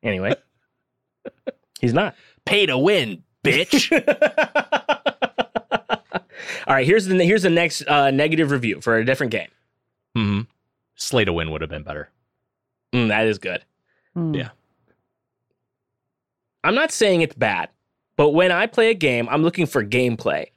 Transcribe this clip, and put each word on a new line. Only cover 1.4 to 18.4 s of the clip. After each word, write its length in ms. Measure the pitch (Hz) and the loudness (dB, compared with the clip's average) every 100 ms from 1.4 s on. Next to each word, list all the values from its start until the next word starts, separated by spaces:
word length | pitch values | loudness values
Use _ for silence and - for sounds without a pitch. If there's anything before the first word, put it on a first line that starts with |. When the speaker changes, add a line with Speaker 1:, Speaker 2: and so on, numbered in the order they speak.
| - - _ - | -14 -14 _ -4
Speaker 1:
he's 140 | 123 | 0
not. 220 | 127 214 - _ _ - | 0 0 -6 _ _ -2
Speaker 2:
Pay 200 | 208 190 | 0 2
to 100 | 131 | 2
win, 460 | 302 202 120 92 _ _ | 2 2 -2 -8 _ _
bitch. 480 | 143 139 180 285 - | -2 0 2 0 2
Speaker 1:
<laughs> 1040 | 320 - - 302 - 302 302 - 302 - 294 - - 262 - 240 - - - - - _ 185 _ - - - - | 0 2 2 0 0 -2 -2 -2 -4 -2 -4 -4 -4 -8 -4 -6 -6 -6 -8 -4 -8 _ -12 _ -20 -14 -12 0
All 80 | 135 | 2
right, 100 | 131 | 4
here's 200 | 208 185 | 2 4
the, 180 | 185 | 2
here's 200 | 175 214 | 4 4
the 60 | 185 | 2
next, 360 | 165 170 - 139 | 2 0 -2 0
uh, 240 | 147 139 | 2 4
negative 400 | 135 151 160 156 | 2 2 2 2
review 300 | 139 120 80 | 0 -2 -4
for 160 | - 113 | 0 0
a 80 | 113 | 2
different 260 | 131 131 | 0 -2
game. 180 | 107 82 _ _ _ _ _ _ - | -4 -8 _ _ _ _ _ _ -2
Speaker 2:
Mm-hmm. 240 | 104 101 113 _ _ _ _ _ | 0 -2 -4 _ _ _ _ _
Slay 300 | - 127 101 | -4 0 0
to 80 | |
win 180 | 85 80 | 0 -2
would 100 | 78 | -6
have 80 | 78 | -8
been 140 | 76 | -10
better. 260 | 73 73 73 _ _ _ _ _ _ _ _ | -12 -12 -14 _ _ _ _ _ _ _ _
Speaker 1:
Mm, 160 | 123 113 | -2 2
that 180 | 104 110 | 2 0
is 100 | 101 | -2
good. 260 | - 90 _ _ _ _ _ | -6 -10 _ _ _ _ _
Speaker 3:
Hmm. 200 | - 165 | -6 -4
Speaker 2:
Yeah. 160 | 147 127 - _ _ _ _ _ _ _ _ _ _ _ _ _ _ _ _ _ _ _ _ | -4 -8 -14 _ _ _ _ _ _ _ _ _ _ _ _ _ _ _ _ _ _ _ _
Speaker 1:
I'm 120 | 151 226 | -2 0
not 160 | 320 | -2
saying 300 | - 214 180 | 0 2 2
it's 140 | 160 - | 0 0
bad, 340 | 117 95 80 _ _ _ _ - | -2 -2 -6 _ _ _ _ 2
but 140 | 147 | 2
when 220 | 151 | 4